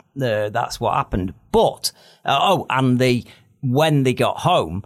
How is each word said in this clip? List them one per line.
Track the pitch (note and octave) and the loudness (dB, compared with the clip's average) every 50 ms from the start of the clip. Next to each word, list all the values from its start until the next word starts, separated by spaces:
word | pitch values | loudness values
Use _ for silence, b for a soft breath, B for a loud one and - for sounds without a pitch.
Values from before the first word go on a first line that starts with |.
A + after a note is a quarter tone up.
| _ _ - C#3 | _ _ -8 -6
uh, | C3 A#2+ G#2+ G#2+ G#2 G#2+ | -4 -2 -2 -2 -2 -2
that's | G#2 A#2 B2 - - - | -2 -4 -4 -4 -6 -4
what | A#2+ G#2+ - | -2 -2 -2
happened. | C#3 C3+ - - G2+ F#2 G2 - - _ - | -2 -4 -4 -4 -4 -4 -6 -8 -12 _ 0
But, | - A3+ G#3 C3 - - - - b b b b b b b | 2 2 2 2 0 -4 -10 -10 b b b b b b b
uh, | - C#3 C#3 | -2 0 0
oh, | - G3 F#3 C3+ - - | 2 2 0 0 0 -2
and | A#2+ C3 C3 B2+ B2 B2 | -2 0 2 2 2 2
the, | B2+ B2+ B2 A#2+ - B B B B B _ - | 2 2 2 0 -2 B B B B B _ -8
when | - B2+ A#2+ C#3+ D#3 D#3+ D3+ C#3+ C3 | -4 -2 2 2 2 4 2 2 2
they | C3 B2 | 2 0
got | C3 A#2+ G2+ - - | 0 0 -2 -2 0
home | - D#3+ F3+ D#3 G2 D#2 E2+ G2 - | 0 2 2 2 0 -2 -6 -8 -10